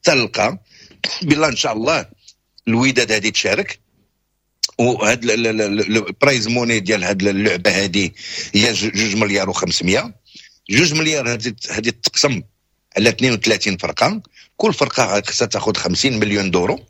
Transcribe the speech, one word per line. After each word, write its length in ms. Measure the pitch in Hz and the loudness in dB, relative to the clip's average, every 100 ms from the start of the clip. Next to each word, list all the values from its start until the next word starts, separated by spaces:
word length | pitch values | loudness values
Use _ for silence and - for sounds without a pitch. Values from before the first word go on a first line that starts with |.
تلقى 560 | - 143 113 - 104 185 _ - - - - - | 2 2 0 0 -2 -2 _ -20 -20 -10 -8 -4
بالله 260 | 165 143 156 | 0 2 2
إن 80 | 120 | 0
شاء 180 | 139 | -2
الله 320 | 110 120 156 - _ - - _ _ - | -2 0 0 -2 _ -20 -20 _ _ 0
الوداد 440 | 113 131 123 117 | 2 4 2 2
هادي 200 | 110 104 | 2 0
تشارك، 480 | 101 101 101 196 - _ _ _ _ _ _ _ _ - - | 0 0 0 -2 -8 _ _ _ _ _ _ _ _ -8 0
وهاد 460 | 117 113 104 120 | 0 2 0 0
ال-، 80 | 120 | 0
ال-، 160 | 110 117 | 0 0
ال-، 140 | 110 | 0
ال-، 460 | 104 104 95 110 95 | 0 0 0 0 -2
البرايز 400 | 98 139 131 110 | 0 2 2 0
موني 320 | 120 120 113 | -2 0 0
ديال 240 | 92 107 | 0 -2
هاد 240 | 92 101 101 | 0 0 0
اللعبة 560 | 98 107 90 95 92 | 2 0 2 0 0
هادي 300 | 98 92 92 - - - - 101 | 0 0 -2 -6 -12 -10 -2 0
هي 180 | 113 | 2
ج-، 180 | 110 104 98 | 0 -2 -2
جوج 200 | 110 101 | -2 0
مليار 340 | 107 101 95 | 0 0 0
وخمسمية، 680 | 92 92 82 87 104 233 - _ - - _ - | -2 -2 -2 0 0 -2 -12 _ -20 -20 _ -2
جوج 240 | 107 175 | 2 2
مليار 380 | 151 156 156 117 | 2 -2 -2 -2
هادي 200 | 120 123 | -4 -4
ت-، 200 | 110 - | -8 -8
هادي 200 | - 110 | -4 -4
تقسم 500 | - - - 147 110 - _ _ _ _ - | -2 -4 0 0 0 -6 _ _ _ _ 0
على 120 | 107 | 2
اثنين 240 | 110 131 | 2 0
وثلاثين 440 | 113 110 104 104 92 | 0 0 0 0 -2
فرقة، 440 | - - 131 214 - - - _ | -4 0 0 0 -10 -20 -20 _
كل 160 | 220 | 0
فرقة 480 | 185 143 - 113 101 101 | 2 -2 0 0 0 -2
خصها 180 | - 113 | -2 -2
تاخد 320 | 101 107 104 | 0 -2 -2
خمسين 420 | 92 87 139 117 | -2 0 0 0
مليون 320 | 104 101 95 | 0 0 2
دورو 340 | 90 90 202 - | 2 0 -2 -6